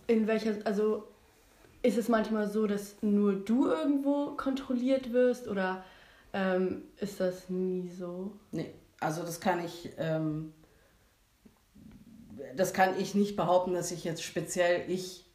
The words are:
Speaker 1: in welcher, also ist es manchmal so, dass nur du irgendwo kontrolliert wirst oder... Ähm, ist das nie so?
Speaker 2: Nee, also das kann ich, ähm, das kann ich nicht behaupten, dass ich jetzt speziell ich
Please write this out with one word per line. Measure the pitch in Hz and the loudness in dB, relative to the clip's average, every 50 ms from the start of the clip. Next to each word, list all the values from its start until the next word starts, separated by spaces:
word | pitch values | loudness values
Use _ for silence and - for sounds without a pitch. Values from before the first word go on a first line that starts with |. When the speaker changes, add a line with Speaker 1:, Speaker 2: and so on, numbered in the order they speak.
| - | 0
Speaker 1:
in | - 233 220 214 | 2 4 4 4
welcher, | 214 220 220 220 226 208 208 - | 2 2 2 0 0 -2 0 -2
also | 226 202 208 214 214 214 214 - - - _ _ _ _ _ _ _ _ _ - - - - | 0 0 2 2 2 0 0 -4 -10 -18 _ _ _ _ _ _ _ _ _ -20 -20 -6 0
ist | - 247 196 | 2 2 2
es | 233 202 | 2 2
manchmal | 240 226 220 208 220 220 214 208 196 | 4 2 2 2 2 0 0 0 0
so, | 202 220 214 | 0 0 2
dass | 202 202 202 202 - - - | 2 0 -2 -4 -8 -10 -4
nur | 220 208 202 202 208 202 190 | 0 2 4 6 4 4 2
du | 196 - 220 226 262 330 | 2 0 2 2 4 4
irgendwo | 370 330 320 302 285 285 277 277 277 285 285 285 - - | 4 2 2 2 2 2 2 2 2 0 0 0 -4 -6
kontrolliert | - - 269 254 - - - 247 233 247 262 269 262 262 233 233 | -4 -4 -2 -4 -4 -4 -4 -2 -2 2 2 0 0 0 0 2
wirst | 247 247 247 240 240 - | 4 4 4 2 0 -4
oder... | - 208 196 185 185 185 190 185 - - - - - - - - - - | -6 -4 -2 -2 -2 -4 -6 -10 -14 -20 -20 -20 -20 -20 -20 -14 -8 -4
Ähm, | 196 190 190 185 185 185 180 - - - - - | -2 0 2 2 2 2 0 -2 -6 -8 -14 -10
ist | - 202 196 - - | -8 -8 -8 -4 -2
das | 190 180 180 - - - | -2 -2 -2 -4 -8 -6
nie | 180 185 185 185 185 185 180 175 | -4 -2 -2 -2 -2 -4 -6 -8
so? | 175 185 180 175 175 185 190 208 - - - _ | -10 -10 -10 -8 -8 -8 -10 -10 -12 -14 -16 _
Speaker 2:
Nee, | - 165 - - - - - _ _ - | -8 -8 -8 -8 -12 -18 -20 _ _ -6
also | - 160 156 175 165 | -6 -4 -4 -4 -6
das | 175 160 - | -8 -10 -2
kann | - 196 175 175 170 | 0 0 0 0 -2
ich, | 160 - - - - - | -6 -10 -12 -14 -14 -8
ähm, | - 165 160 160 160 156 156 151 156 160 156 - - - _ _ _ _ _ _ _ _ _ _ _ _ _ _ _ _ - _ _ _ _ _ - - - - - - - - - - - - - - - - | -6 -4 -2 -2 -2 -2 -2 -4 -4 -8 -10 -14 -20 -20 _ _ _ _ _ _ _ _ _ _ _ _ _ _ _ _ -20 _ _ _ _ _ -20 -20 -20 -20 -20 -20 -20 -20 -20 -20 -18 -16 -16 -14 -8 -2
das | - 190 185 - | 0 0 0 4
kann | 190 190 185 - 196 | 4 4 4 4 0
ich | 190 - - | -2 0 2
nicht | 202 202 202 - | 2 2 2 2
behaupten, | - 165 170 185 185 180 185 180 | 0 2 4 4 4 4 2 0
dass | 175 165 - | -2 -2 -4
ich | 175 160 - | -6 -6 -6
jetzt | 170 160 - - | -6 -6 -6 -8
speziell | - - 170 160 - - 180 175 175 175 170 - - | -6 -6 -6 -4 -2 0 2 4 4 2 2 0 -2
ich | 180 185 185 - - - - _ | -4 -4 -4 -8 -12 -16 -20 _